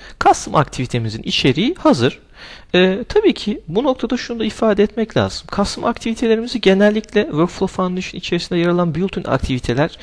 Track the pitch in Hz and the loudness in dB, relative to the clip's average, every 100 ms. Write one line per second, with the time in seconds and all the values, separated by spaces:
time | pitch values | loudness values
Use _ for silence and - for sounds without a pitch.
0 | - - - - - 165 143 - 127 120 | -12 0 2 2 0 0 0 -2 -4 -4
1 | 113 113 - - 147 127 233 370 320 170 | -4 -6 -4 0 2 2 0 2 2 4
2 | 123 - - - - - - 180 185 190 | 2 -2 -10 -20 -20 -20 -2 2 4 2
3 | 240 427 427 - - 277 - 180 277 262 | 0 2 4 2 -2 -6 -4 -2 0 0
4 | 233 240 - 233 220 - 226 202 208 - | -2 -4 -4 -6 -4 0 2 4 2 0
5 | 220 - 98 - - - 202 - - 240 | -2 0 0 -2 -6 -2 -2 -2 -4 -2
6 | 233 220 233 220 240 233 190 190 208 214 | -4 -2 0 0 0 0 4 6 4 2
7 | - 208 311 151 170 - 190 - 185 180 | -2 -2 0 0 0 0 -4 -2 -2 -4
8 | 185 - - 175 - 175 175 175 175 156 | -8 -10 -4 -4 -2 -2 0 2 0 -2
9 | 190 - - 131 - 127 - 120 160 - | -4 -4 -4 -2 -2 -2 -2 0 0 -4